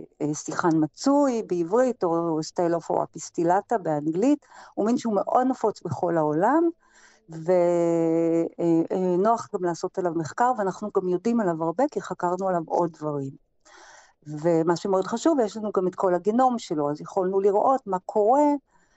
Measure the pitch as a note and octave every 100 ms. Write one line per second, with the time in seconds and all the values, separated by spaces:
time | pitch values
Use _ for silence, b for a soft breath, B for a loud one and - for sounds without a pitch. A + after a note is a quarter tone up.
0 | - - D3 D3+ - D3 F3 D#3+ D#3 -
1 | C#4 C#4+ C#4 A#3 F#3 F3 E3 A3 B3+ A#3
2 | F3+ E3 E3+ D#3 D#3 - F3 E3+ - F3
3 | - E3 - - E3+ F#3 - A3+ E3 D3+
4 | D3+ E3 B3 D4 _ B B B G#3+ B3
5 | A#3 G3+ - - C4 C4 A3 - F3+ C#3
6 | F3 E3+ D3+ D3+ G3+ D4+ E4+ - b b
7 | b b b D#3+ D#3+ F3+ F3 F3 E3+ E3+
8 | E3 E3 E3 E3 E3 - E3+ E3 E3 F#3+
9 | F#3 F3+ G#3 A#3 - G3 F3+ E3 F#3 -
10 | F3+ E3 D#3+ - B3 A#3 F#3+ F3 G#3+ G3+
11 | F#3 F3 A3+ A#3 G3 D#3+ E3 E3+ C#4+ G3+
12 | - F#3 F3 F#3 F#3+ F3 D#3+ F3 E3+ D#3+
13 | D3+ D3 C3+ - _ _ _ B B B
14 | B B D3 D3+ E3 E3 D#3+ E3+ G3+ F#3+
15 | F#3+ A#3 D#4+ D#4 G#3+ A3 G#3 G3 F#3 F3+
16 | F#3+ F3 F3+ A3+ C4 A#3+ - D3+ C#3+ D3
17 | E3 - F#3 G3 G3 G3 B3+ C4 - F#3
18 | - A3 G#3 C4+ D4 C#4+ - _ _